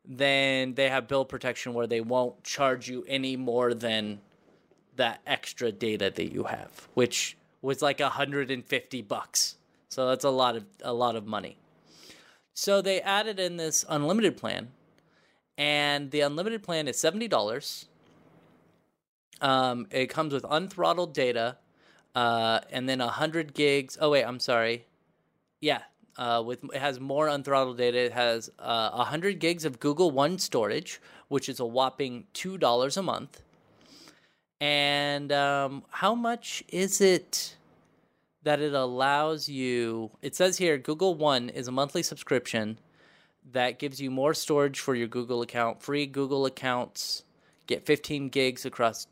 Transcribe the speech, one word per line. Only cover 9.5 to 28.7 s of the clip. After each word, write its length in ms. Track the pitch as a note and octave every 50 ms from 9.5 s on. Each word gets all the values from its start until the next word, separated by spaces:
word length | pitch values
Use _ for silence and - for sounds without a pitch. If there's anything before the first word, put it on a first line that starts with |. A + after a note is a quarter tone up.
| - _ _ _ _ _ _ -
So 180 | - C3 B2+ B2+
that's 160 | C3 B2 -
a 60 | C#3+
lot 260 | C3 B2+ B2+ B2 A#2
of, 80 | A2+ G#2 G2+ _ -
a 100 | - B2+
lot 240 | A#2+ A#2+ B2 A#2+ A2
of 100 | A2+ G#2
money. 300 | G#2+ G#2+ G2+ F#2 - - _ _ _ _ _ _ _ - - - - - - - - _ _ _ _ -
So 260 | - - G3+ G3+ G3
they 200 | F3+ G3 F#3+ F3+
added 400 | - G3 G3 G3+ G#3+ A3 G#3 F#3+
in 160 | F#3 F3 F3
this 280 | E3+ E3 D#3+ D3+ - - -
unlimited 480 | D#3 D3 D3 D3+ F#3+ A3+ A3 F3 -
plan, 320 | - - G#2+ F#2 F2+ G#2+ A#2+ - _ _ _ _ _ _ _ _ _ _ _ _ _ _ _ _
and 560 | - D3 D3 D3 D3 D3 D3 C#3+ C#3+ C#3+ C3+
the 80 | C#3+ D3
unlimited 420 | C#3+ C#3+ D3 D#3 F#3 A3 A3+ A3
plan 240 | G#3 - E3+ D#3+ D3+
is 140 | C3+ A#2+ -
seventy 260 | - D#3+ E3+ G#3+ A#3+
dollars. 600 | A3 - A#2 G#2 G#2+ A2+ C#3 - - - - - - _ _ _ _ _ _ - - _ - _ _ _ _ _ _ _ _ _ _ _ _ _ _ _ _ _ _ - -
Um, 460 | C#3 C3+ C3 C3 C3 B2+ B2 A#2+ A2+ G2+
it 160 | - C3+ C3 B2+
comes 240 | - D#3+ D#3 D3+
with 100 | C3+ B2+
unthrottled 720 | A#2 A#2 C#3+ D#3+ F#3 F#3 - - E3+ E3 E3+ F3 F3+ E3
data, 460 | C#3+ D3+ C3 B2 A#2+ A#2 A2+ A#2+ C3 - _ _ _ _ _ _ _ _ _ _ -
uh, 440 | B2+ A#2+ A#2 A#2 A#2 A2+ A2+ A2+ A2+ - -
and 160 | - B2+ B2+ C3
then 120 | C3 B2+
a 60 | B2
hundred 480 | A#2 - C3 D3+ D#3+ D#3 E3 D#3 D3 -
gigs. 420 | - D3 C#3+ C#3 C#3+ C3 C3 - -
Oh, 100 | D#3 D3+
wait, 140 | D3 C#3 A2+
I'm 160 | A2+ B2+ B2
sorry. 460 | - - B2 A#2 A2+ A2+ A#2 A#2 - _ _ _ _ _ _ _ _ _ _ _ _ _ _ -
Yeah, 220 | - D3 C#3 A2+ - - _ _ _ _ -
uh, 260 | - B2+ A#2+ A#2 A#2 A2+
with, 200 | A#2+ B2 - - C3+ -
it 60 | C3+
has 180 | C3+ C#3+ C3+ B2
more 300 | C3+ C3+ C3+ D3 D#3 D3+
unthrottled 480 | D3 C#3+ C3+ C#3 C#3 C3+ C3 B2+ B2
data. 220 | A#2+ B2 A#2+ A#2+ B2
It 140 | B2 A#2+
has, 380 | A#2+ B2 A#2+ A#2+ A#2 A#2 A2 - - -
uh, 320 | - -